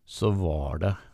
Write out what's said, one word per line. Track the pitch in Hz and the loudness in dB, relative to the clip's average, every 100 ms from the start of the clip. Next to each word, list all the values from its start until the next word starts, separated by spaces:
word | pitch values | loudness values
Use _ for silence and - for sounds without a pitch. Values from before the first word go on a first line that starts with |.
| - | -20
så | - 107 98 | -2 2 2
var | 90 76 69 78 | 0 0 -2 -2
det | 92 95 - | 0 -2 -6